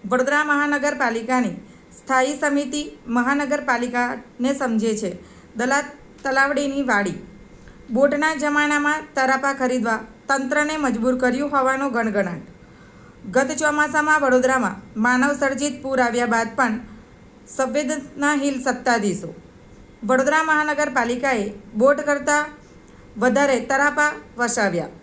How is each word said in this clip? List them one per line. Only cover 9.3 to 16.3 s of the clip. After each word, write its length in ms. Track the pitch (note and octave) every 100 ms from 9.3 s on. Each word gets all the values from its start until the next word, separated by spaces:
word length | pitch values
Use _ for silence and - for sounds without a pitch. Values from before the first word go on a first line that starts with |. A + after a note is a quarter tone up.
| C4 C#4
ખરીદવા 460 | C4+ B3+ B3+ A3+ A3 A3 - -
તંત્રને 500 | C4+ C4 D4 D4+ D#4
મજબૂર 400 | C#4 G#3 A#3+ B3+
કર્યું 340 | B3+ B3 C#4+
હોવાનો 380 | C#4 C4 C4+ C#4
ગણગણાટ. 520 | A#3 A3 G3+ F3+ E3+ - - - - - - - - -
ગત 200 | A#3+ C4+
ચોમાસામાં 720 | D4+ D4+ D4 D4+ D#4 D4+ D4+
વડોદરામાં 800 | C4+ B3+ B3+ C4 G#3 F#3+ - G#3+
માનવ 320 | A#3 B3 C#4
સર્જિત 500 | C#4+ C#4 C4+ D4 -
પૂર 180 | C4+ C4
આવ્યા 240 | A#3+ A#3+
બાદ 220 | A#3+